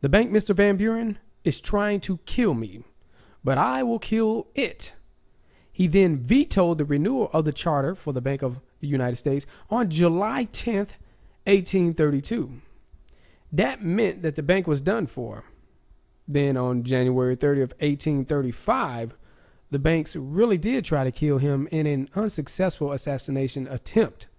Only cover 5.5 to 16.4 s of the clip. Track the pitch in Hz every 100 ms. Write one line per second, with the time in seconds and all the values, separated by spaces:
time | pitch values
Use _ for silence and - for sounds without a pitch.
5.5 | _ _ - 180 175 190 147 123 247 294
6.5 | - 175 165 143 143 170 269 214 156 156
7.5 | 143 - 147 135 190 - 131 127 139 131
8.5 | 127 - _ 147 139 123 123 - 139 -
9.5 | - - 226 226 156 175 165 208 262 240
10.5 | - - 208 202 - - _ - _ -
11.5 | 202 180 190 175 160 151 143 135 233 131
12.5 | 131 - - _ - - - - - -
13.5 | 151 226 269 180 180 214 - 165 147 143
14.5 | 190 175 143 143 226 165 - 117 104 -
15.5 | - _ _ _ - _ _ - 143